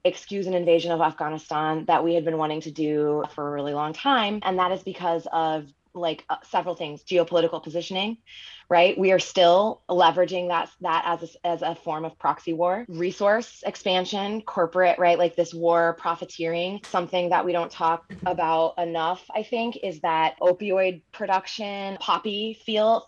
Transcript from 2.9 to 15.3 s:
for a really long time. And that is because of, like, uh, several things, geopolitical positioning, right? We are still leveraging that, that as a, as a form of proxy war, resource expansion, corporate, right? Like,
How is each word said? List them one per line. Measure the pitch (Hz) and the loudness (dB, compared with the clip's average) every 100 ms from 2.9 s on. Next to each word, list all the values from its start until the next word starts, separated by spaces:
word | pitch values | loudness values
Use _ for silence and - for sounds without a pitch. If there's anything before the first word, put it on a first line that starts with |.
| 151 147 151 - | 2 2 0 -4
for | - 147 | -6 -6
a | |
really | 147 143 | -4 -4
long | 147 151 | -4 -4
time. | 160 277 254 208 208 | -2 2 2 2 -2
And | 190 185 | -2 0
that | 180 | 0
is | 185 | -2
because | 190 180 180 170 - | -6 -4 -2 -2 -2
of, | 160 160 156 143 _ _ | -2 0 -2 -8 _ _
like, | 175 170 151 - | -6 -4 -4 -6
uh, | 160 | -8
several | - 190 175 170 | -4 -4 -2 -6
things, | 156 151 | -8 -10
geopolitical | - 180 165 175 165 160 | 0 2 4 2 2 -2
positioning, | 160 165 165 190 208 226 - - - - _ | -6 -8 -6 -4 -4 -6 -14 -20 -20 -20 _
right? | 175 185 190 | 4 4 4
We | 185 | 4
are | 180 | 4
still | - 190 170 180 214 - - | 2 4 6 6 4 -2 -2
leveraging | 180 170 170 175 185 175 | 4 4 4 0 0 -2
that, | 165 165 _ | -2 -4 _
that | 175 165 | -2 -2
as | 175 170 165 - | 0 -4 -6 -6
a, | 175 | -4
as | 165 | -2
a | 160 | -4
form | 160 170 156 160 | -6 -6 -6 -6
of | - | -4
proxy | 147 151 - | -2 -2 -4
war, | 160 175 202 240 | 0 0 0 -4
resource | 165 175 180 202 220 233 - 202 | -6 -6 0 2 2 -2 -10 -10
expansion, | - 202 185 180 202 202 220 | -6 -2 0 0 -4 -4 -6
corporate, | - 202 165 180 180 170 | -6 -2 0 4 4 4
right? | 175 175 | 4 4
Like, | 170 | 2